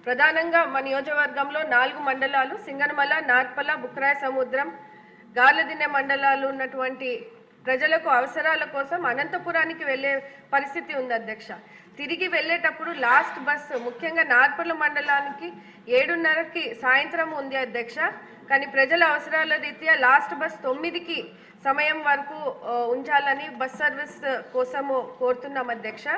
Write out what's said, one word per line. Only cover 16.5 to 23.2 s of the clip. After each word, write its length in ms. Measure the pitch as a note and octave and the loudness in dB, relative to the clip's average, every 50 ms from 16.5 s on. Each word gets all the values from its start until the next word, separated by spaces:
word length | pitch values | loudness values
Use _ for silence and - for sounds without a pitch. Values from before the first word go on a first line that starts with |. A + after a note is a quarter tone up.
| - E4+ D#4 B3 A3 | -4 -6 -6 -6 -8
సాయంత్రం 560 | - - B3+ C4 C4+ D4 - E4+ E4+ D#4+ D#4+ | -2 2 4 4 4 2 0 -2 -2 -2 -2
ఉంది 240 | D#4 D4 C#4 C4+ C4 | -4 -8 -8 -4 -4
అధ్యక్ష. 400 | C4+ C4 A#3 G3+ A#3+ A3+ A#3 - D4+ D#4+ F#4 F#4 - - - - - - - | -4 -4 -2 -4 -6 -8 -6 -4 -2 -2 -2 -2 -6 -18 -20 -20 -20 -4 0
కానీ 160 | C4+ C4+ C#4 | 0 0 0
ప్రజల 380 | C#4 - C4+ C4+ C4 D#4+ E4+ E4+ | 2 2 2 4 4 6 4 6
అవసరాల 520 | D#4+ D4 D4 - D4+ D4 D#4 D#4+ D#4+ D4+ | 4 4 2 -2 -2 0 0 2 2 0
రీత్యా 400 | D#4+ D4+ D4 - - D#4 D#4 D#4+ | -2 -2 -6 -10 -4 2 2 4
లాస్ట్ 400 | D4 C4 B3 C4+ D4 D4+ - E4+ | 6 6 6 6 6 4 2 -4
బస్ 280 | C#4 D#4 D#4+ - - - | -4 -4 -6 -6 -6 -4
తొమ్మిదికి 600 | C4 C4 C#4+ D#4+ E4+ E4+ F4 E4+ - E4 C#4 G3 - - - - - - - - | -4 -4 -2 -2 -4 -4 -6 -8 -6 -8 -8 -8 -12 -16 -20 -20 -20 -20 -4 0
సమయం 380 | C4+ C4+ D4 D4+ D4+ D#4 D#4 D4+ | 0 2 2 2 2 0 0 2
వరకు, 520 | D4 C#4+ C#4 C#4 C#4 D#4 D#4 D4+ C4+ - - A#3+ | 2 2 2 0 -8 -10 -6 -6 -6 -6 -6 -6
ఆ, 60 | A#3+ | -4
ఉంచాలని 800 | A#3+ A#3+ A#3+ A#3 B3 C4 C4+ D4 D4 C#4 | -2 -2 0 0 -2 -2 -2 0 0 2